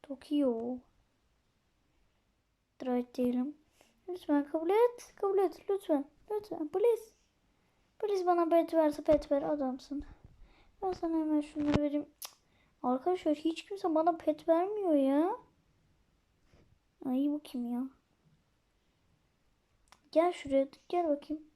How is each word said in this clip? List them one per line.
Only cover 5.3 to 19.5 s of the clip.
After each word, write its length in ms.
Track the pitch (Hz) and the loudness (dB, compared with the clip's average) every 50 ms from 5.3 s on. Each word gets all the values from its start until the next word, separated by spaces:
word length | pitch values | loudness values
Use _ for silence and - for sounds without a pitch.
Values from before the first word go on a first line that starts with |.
| 392 381 | 2 2
et. 320 | 392 339 - - - - | 2 0 -2 -6 -4 -4
Lütfen. 360 | 392 381 - - 320 277 285 - _ _ _ - | -4 -4 0 0 0 0 0 -4 _ _ _ -8
Lütfen. 360 | 415 415 415 - 330 330 320 302 | -8 -8 -6 -8 -10 -8 -8 -4
Please. 460 | - 370 415 480 453 440 - - _ _ _ _ _ _ _ _ _ _ _ _ _ _ _ _ _ _ | -2 2 2 2 2 2 -2 -14 _ _ _ _ _ _ _ _ _ _ _ _ _ _ _ _ _ _
Please 260 | - 415 415 381 359 | -4 -2 -2 0 2
bana 240 | 349 349 349 339 330 | 2 2 2 2 4
pet 240 | 330 339 330 330 - | 4 4 4 4 2
verse 300 | 330 311 302 294 - 302 | 2 2 2 0 -2 2
pet 280 | - 311 294 294 - | 4 4 4 4 0
ver. 100 | 294 277 | -2 0
Adamsın. 640 | 302 320 302 294 277 262 254 262 - - 277 294 285 - - _ _ - - _ - - - _ _ _ _ _ | 0 -2 -2 -2 -2 -4 -6 -8 -10 -10 -10 -10 -10 -12 -18 _ _ -20 -20 _ -20 -20 -20 _ _ _ _ _
Ben 100 | - 381 | -6 -6
sana 260 | 359 - - 330 330 320 | -4 -4 -4 -2 -2 -2
hemen 240 | 311 311 302 302 | 0 2 0 0
şunları 400 | 294 302 - 302 294 294 294 294 | 0 -2 -6 -4 0 2 2 2
vereyim. 280 | 294 294 285 294 294 - _ _ - - - _ _ _ _ _ _ _ _ _ - | 2 2 -2 -2 -6 -6 _ _ -16 -16 -16 _ _ _ _ _ _ _ _ _ -2
Arkadaşlar 520 | 254 254 269 262 349 370 370 - 320 294 | -2 -2 0 0 0 0 0 0 0 -2
hiç 300 | 294 - 320 330 - - | 0 0 -4 -4 -4 -10
kimse 300 | - 415 392 392 359 311 | -12 -12 -6 -2 0 2
bana 220 | 311 320 349 339 320 | 2 2 2 0 0
pet 300 | - 320 302 302 - - | 0 -2 -2 -2 2 2
vermiyor 460 | 330 330 359 392 427 427 403 349 311 | 2 2 2 0 -2 -2 0 2 2
ya. 440 | 285 269 269 277 285 320 370 466 508 - _ _ _ _ _ _ _ _ _ _ _ _ _ _ _ _ _ _ _ _ _ _ - _ _ _ _ _ _ _ _ - | 4 4 4 2 2 2 0 -2 -6 -12 _ _ _ _ _ _ _ _ _ _ _ _ _ _ _ _ _ _ _ _ _ _ -20 _ _ _ _ _ _ _ _ -6
Ay 220 | 269 254 262 277 294 | -4 -2 0 0 0
bu 100 | 285 302 294 | -2 -4 -6
kim 300 | - - 254 240 240 240 | -8 -8 -8 -6 -4 -4
ya? 160 | 240 262 269 _ _ _ _ _ _ _ _ _ _ _ _ _ _ _ _ _ _ _ _ _ _ _ _ _ _ _ _ _ _ _ _ | -6 -6 -8 _ _ _ _ _ _ _ _ _ _ _ _ _ _ _ _ _ _ _ _ _ _ _ _ _ _ _ _ _ _ _ _